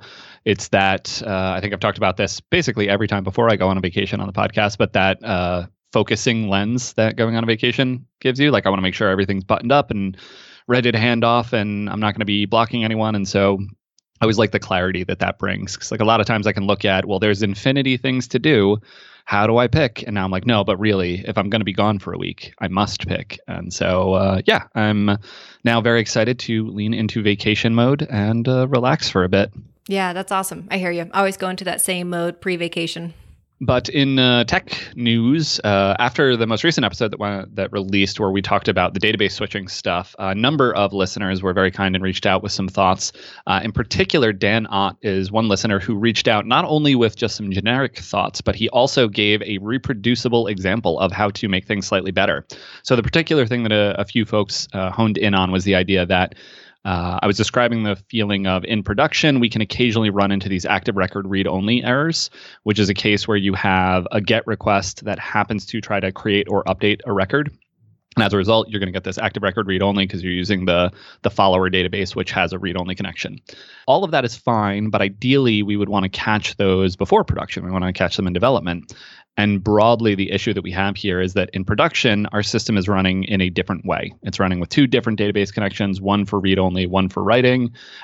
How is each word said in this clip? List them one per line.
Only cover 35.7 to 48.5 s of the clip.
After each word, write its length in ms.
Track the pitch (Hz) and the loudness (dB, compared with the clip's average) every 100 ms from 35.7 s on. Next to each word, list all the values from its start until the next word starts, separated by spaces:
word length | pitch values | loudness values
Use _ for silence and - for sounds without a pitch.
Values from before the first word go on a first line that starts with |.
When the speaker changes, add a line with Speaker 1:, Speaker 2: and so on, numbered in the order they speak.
| 98 98 95 | 2 2 2
Speaker 1:
after 380 | 120 - 139 120 | 0 2 2 2
the 100 | 113 | 0
most 160 | 113 | 0
recent 220 | 170 156 | 0 2
episode 260 | 110 - 110 | 0 0 -4
that 60 | - | -2
went, 380 | 101 101 98 107 | -4 -6 -8 -6
that 160 | 95 | -6
released 480 | 101 95 98 98 - | -4 0 0 0 0
where 100 | 101 | -2
we 120 | 98 | 0
talked 260 | 95 101 - | 0 0 2
about 240 | 92 90 | 0 0
the 80 | 92 | 0
database 320 | 107 110 101 | 0 2 0
switching 340 | - 107 104 92 | -2 -6 -8 -10
stuff, 480 | - 104 87 92 - | -8 -4 -4 -6 -8
a 160 | 98 | -6
number 400 | 98 127 151 123 | 0 0 2 2
of 180 | 82 101 | 2 0
listeners 500 | 98 92 - 98 92 | 0 -2 -2 -4 -2
were 120 | 95 | -2
very 160 | 92 95 | 0 0
kind 240 | - 95 | 0 0
and 100 | 92 | 0
reached 220 | 95 92 104 | -2 -2 0
out 160 | 95 | 0
with 100 | 95 | -2
some 160 | - 95 | -4 -4
thoughts. 440 | 95 92 95 - - - - - | 2 2 2 -4 -10 -18 -10 -2
Uh, 160 | 95 | -2
in 80 | 107 | -2
particular, 640 | 117 117 - 190 170 113 | -4 -2 -2 0 2 2
Dan 320 | 95 101 110 110 | 2 0 0 0
Ott 300 | 101 98 - | -2 -2 -2
is 320 | 110 95 95 | -4 -2 -2
one 160 | 110 113 | 0 0
listener 300 | 98 110 98 | 0 0 -2
who 160 | 95 | -2
reached 340 | 104 113 107 - | 0 0 0 2
out 160 | 107 | 0
not 220 | 104 135 180 | 2 0 2
only 280 | 151 151 | 2 4
with 220 | 131 113 - | 4 2 0
just 180 | 110 | -4
some 160 | - 101 | -4 -4
generic 460 | 95 101 123 131 - | -2 0 0 -2 -6
thoughts, 460 | - - 104 - | -6 -2 -2 -4
but 140 | - | -4